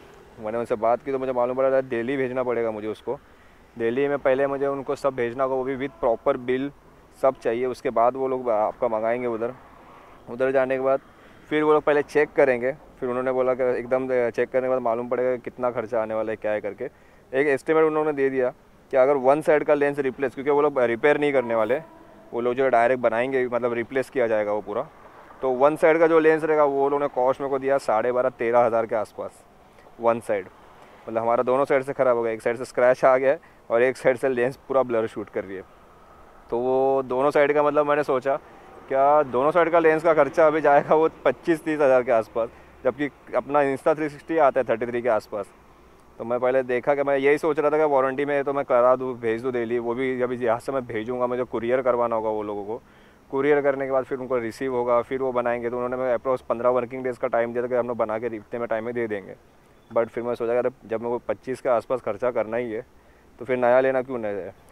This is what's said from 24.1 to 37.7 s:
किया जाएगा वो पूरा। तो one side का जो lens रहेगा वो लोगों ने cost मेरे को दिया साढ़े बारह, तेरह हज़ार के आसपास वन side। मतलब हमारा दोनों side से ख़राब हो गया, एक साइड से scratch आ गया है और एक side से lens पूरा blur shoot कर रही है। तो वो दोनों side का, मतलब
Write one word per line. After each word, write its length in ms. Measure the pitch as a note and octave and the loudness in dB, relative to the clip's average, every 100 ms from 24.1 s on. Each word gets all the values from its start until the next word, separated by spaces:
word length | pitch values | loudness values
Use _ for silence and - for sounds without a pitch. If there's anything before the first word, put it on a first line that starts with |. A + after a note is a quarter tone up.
किया 160 | C#3 A#2 | -2 0
जाएगा 260 | A2 G#2 | 0 -2
वो 80 | G#2 | -4
पूरा। 260 | G2 G#2 D3+ - - - - - | -4 -8 -8 -12 -20 -20 -20 -6
तो 80 | C3 | -4
one 260 | B2+ C#3 D#3 | 2 2 4
side 220 | E3+ D#3+ | 4 6
का 80 | E3 | 6
जो 120 | E3 | 6
lens 260 | D#3 D#3+ | 4 2
रहेगा 200 | D#3 D3+ | 2 2
वो 240 | D3 C#3 C#3 | 2 2 0
लोगों 120 | C#3+ | 0
ने 80 | C#3+ | -2
cost 260 | C3 B2+ C3 | 0 0 0
मेरे 100 | C#3 | -2
को 80 | C3+ | -2
दिया 200 | C3+ C#3 | 0 -2
साढ़े 340 | - A2 A#2 | 0 0 0
बारह, 160 | A#2+ B2+ | 0 -2
तेरह 360 | - A#2 A#2+ A#2+ | -2 0 2 4
हज़ार 200 | A2+ A2+ | 2 -2
के 80 | A2+ | -4
आसपास 460 | G2+ - F#2+ - - _ _ - - - | -6 -10 -14 -14 -20 _ _ -20 -20 -4
वन 200 | A#2 A#2 | 0 0
side। 280 | - G#2 F#2 - - - - - - | 0 -4 -4 -16 -20 -20 -20 -20 -8
मतलब 140 | A2+ | -4
हमारा 200 | A2+ A#2+ | 0 0
दोनों 220 | B2 C3 | 2 0
side 180 | C#3 C#3+ | 2 0
से 100 | C3 | 0
ख़राब 240 | C#3 C3 A#2 | 0 0 2
हो 60 | |
गया, 100 | A2+ | -2
एक 100 | A2 | -4
साइड 140 | A#2 A#2+ | -4 -4
से 80 | |
scratch 400 | B2+ - B2 B2+ | -6 2 2 4
आ 120 | C3+ C3 | 4 4
गया 140 | C3 | 2
है 100 | D#3 - - - | 0 -4 -18 -2
और 120 | A#2 | 0
एक 140 | B2+ B2 | 2 0
side 200 | C#3+ B2 | 0 0
से 120 | - | 0
lens 300 | B2 B2 C#3 - | 0 -2 -4 -2
पूरा 140 | C3+ | 0
blur 240 | B2+ A#2 A2 | 0 -2 -4
shoot 240 | - G2+ | -6 -10
कर 140 | A2+ | -8
रही 120 | F#2+ F#2+ | -8 -12
है। 80 | F#2+ - - - - - - - - | -16 -20 -20 -20 -20 -20 -20 -20 -6
तो 80 | A#2+ | -4
वो 440 | B2+ C3 C3+ C3+ | 0 2 2 0
दोनों 280 | C3 B2+ C#3+ | 0 0 2
side 240 | D3+ C#3+ | 4 4
का, 80 | D3 | 4
मतलब 240 | D3 | 2